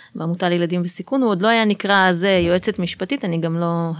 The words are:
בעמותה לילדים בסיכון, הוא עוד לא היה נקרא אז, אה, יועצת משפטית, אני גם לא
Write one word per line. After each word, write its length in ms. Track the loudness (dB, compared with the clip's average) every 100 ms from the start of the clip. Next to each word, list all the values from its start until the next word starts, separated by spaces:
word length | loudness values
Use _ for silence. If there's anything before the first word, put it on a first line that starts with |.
| -16 -8
בעמותה 340 | -4 -2 0
לילדים 340 | 0 0 -2
בסיכון, 380 | -4 -8 -4 0
הוא 80 | 0
עוד 120 | 2
לא 60 | 2
היה 180 | 2 2
נקרא 440 | 0 2 4 4
אז, 140 | 2
אה, 60 | 2
יועצת 500 | 2 2 2 0 -4
משפטית, 460 | -4 -6 -6 -4 -4
אני 120 | -2
גם 200 | -2 -2
לא 340 | -2 -2 -2